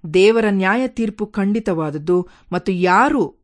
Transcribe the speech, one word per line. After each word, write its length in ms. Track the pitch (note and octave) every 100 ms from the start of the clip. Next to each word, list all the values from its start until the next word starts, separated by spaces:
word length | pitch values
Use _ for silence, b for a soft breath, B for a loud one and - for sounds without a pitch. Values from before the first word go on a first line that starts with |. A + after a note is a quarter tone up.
| E3
ದೇವರ 300 | E3+ G3 A3+ G#3+
ನ್ಯಾಯ 400 | G3 F#3 A3 C4
ತೀರ್ಪು 380 | B3+ A3 G3+ G#3
ಖಂಡಿತವಾದದ್ದು 1000 | G#3 G3 G#3+ G#3+ E3 D#3 D3 D#3 F3+ F3 b b
ಮತ್ತು 200 | F3 F3+
ಯಾರು 640 | F3+ F3+ F#3 C4+ D4 D#3 _